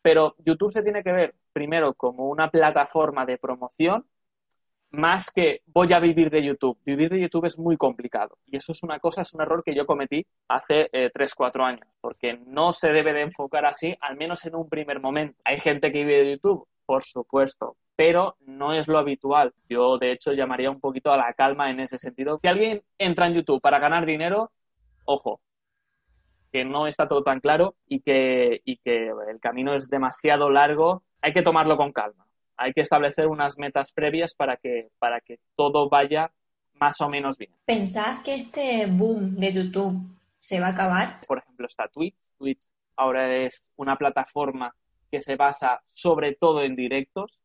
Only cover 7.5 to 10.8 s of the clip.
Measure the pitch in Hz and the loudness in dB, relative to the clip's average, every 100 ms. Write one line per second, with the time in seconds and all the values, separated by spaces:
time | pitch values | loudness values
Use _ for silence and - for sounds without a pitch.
7.5 | 165 165 160 139 120 120 113 104 _ _ | -2 0 2 0 -2 -8 -6 -6 _ _
8.5 | 135 - 160 165 151 170 170 170 160 151 | -10 -10 -10 -8 -4 -4 -4 -8 -6 -2
9.5 | 165 160 143 143 143 135 147 - _ _ | -2 -2 -4 -2 -2 -2 -6 -6 _ _
10.5 | 127 - 151 | -4 2 2